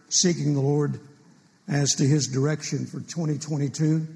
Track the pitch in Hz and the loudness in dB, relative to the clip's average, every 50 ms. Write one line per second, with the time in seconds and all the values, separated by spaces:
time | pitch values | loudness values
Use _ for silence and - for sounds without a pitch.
0 | _ - - - - 180 170 143 143 147 147 139 135 139 147 151 147 143 135 117 | _ -4 0 2 2 2 2 2 0 0 0 2 2 2 2 2 2 0 -2 -6
1 | - - - - - - - _ _ _ _ _ _ - 147 143 143 131 - - | -8 -16 -20 -20 -20 -20 -20 _ _ _ _ _ _ -2 0 0 2 2 2 2
2 | 151 135 151 151 131 120 131 135 135 151 156 147 - - 156 131 127 127 - 135 | 4 4 4 4 2 0 -2 0 0 0 0 -2 -4 -4 -4 -4 -4 -6 -8 -10
3 | 117 - - 165 165 156 151 135 - 151 160 143 143 135 - - 156 151 160 160 | -12 -10 -6 -4 -2 -2 -2 -4 -4 -4 -4 -2 -2 -2 -2 0 2 2 2 2
4 | 156 156 - | 0 -4 -8